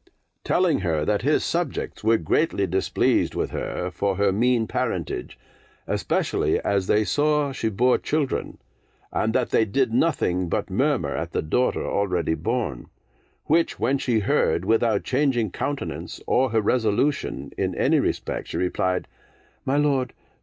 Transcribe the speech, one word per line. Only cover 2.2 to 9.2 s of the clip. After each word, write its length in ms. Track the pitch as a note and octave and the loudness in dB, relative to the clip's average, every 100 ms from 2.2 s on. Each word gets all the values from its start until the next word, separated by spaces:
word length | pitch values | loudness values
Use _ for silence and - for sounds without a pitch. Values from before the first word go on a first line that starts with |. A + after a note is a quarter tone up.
| E2 B2+ E3 F#2 F#2+ | 2 0 0 -2 0
displeased 720 | F#2 - F#2+ B2+ A2 E2+ E2+ | 0 -2 0 2 2 2 -2
with 140 | D2+ | -2
her 420 | D2 G#1+ C2 F2 | -2 -4 -4 -6
for 240 | - G2+ G2 | -2 -2 2
her 160 | G2+ | 0
mean 340 | G2 B2 B2 A2 | 2 2 2 0
parentage, 720 | B2+ B2+ F#2 D#2 B1+ C2+ - _ _ _ _ - | -2 -2 -2 -4 -6 -6 -16 _ _ _ _ -4
especially 720 | G2+ - F3+ E3 G2+ D2+ E2 | -4 0 0 0 0 0 0
as 240 | - G2+ F#2+ | 0 0 2
they 160 | G#2+ | 2
saw 480 | G#2 - D3+ D3+ C#3+ | 2 0 0 0 -2
she 160 | B2+ A2+ | -2 -4
bore 300 | G2+ B2+ A#2 | 2 2 2
children, 600 | - D#3 C3+ C#2+ G1+ - _ _ _ _ _ | 0 -2 0 -2 -4 -12 _ _ _ _ _
and 220 | - | -2